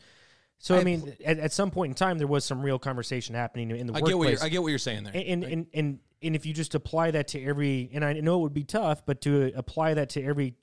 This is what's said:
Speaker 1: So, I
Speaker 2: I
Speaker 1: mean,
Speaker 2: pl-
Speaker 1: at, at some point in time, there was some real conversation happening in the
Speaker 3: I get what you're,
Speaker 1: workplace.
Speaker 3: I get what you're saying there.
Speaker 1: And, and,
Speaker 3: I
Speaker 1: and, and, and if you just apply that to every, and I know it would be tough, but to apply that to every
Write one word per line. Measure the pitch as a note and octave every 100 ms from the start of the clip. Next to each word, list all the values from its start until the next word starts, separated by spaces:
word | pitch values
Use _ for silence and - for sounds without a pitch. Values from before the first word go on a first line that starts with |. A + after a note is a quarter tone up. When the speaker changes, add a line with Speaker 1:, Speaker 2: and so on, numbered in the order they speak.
| - - - _ _ _
Speaker 1:
So, | - F#3
I |
Speaker 2:
I |
Speaker 1:
mean, | F#3 E3+
Speaker 2:
pl- | D3 -
Speaker 1:
at, | D3+ D#3
at | D3+
some | - G3
point | F3 D#3
in |
time, | B2+ F#3 E3
there | C#3+
was | C#3+
some | - C3
real | C#3 C3
conversation | C#3 B2 A#2 B2+ A#2
happening | A#2 A#2 A#2+ A2+
in | A#2 B2
the |
Speaker 3:
I | B2
get |
what | D#3
you're, | F3+
Speaker 1:
workplace. | D#3 -
Speaker 3:
I | D#3+
get | F3+
what | D#3+
you're | C#3+
saying | C3 G#2+
there. | G2+
Speaker 1:
And, | F3 F#3+
and, | F3
Speaker 3:
I | C3+
Speaker 1:
and, | E3 D#3+
and, | D#3 D3 C#3 _ _
and | D#3+ D#3
if | D#3
you |
just | D#3 D#3 D3+
apply | - D#3+ E3
that | D3+ C#3
to | D3
every, | C3+ C#3+ C#3+ C3 B2
and | C#3+
I | D3
know | D3+ D#3 F3+
it |
would | D#3
be | D3
tough, | C#3+ G#3+ F3 - -
but | C3+
to | C#3+ C#3+ C3 C3
apply | - - D#3+
that | D3+ C3+
to | D3
every | C3+ C#3+ C3 A#2+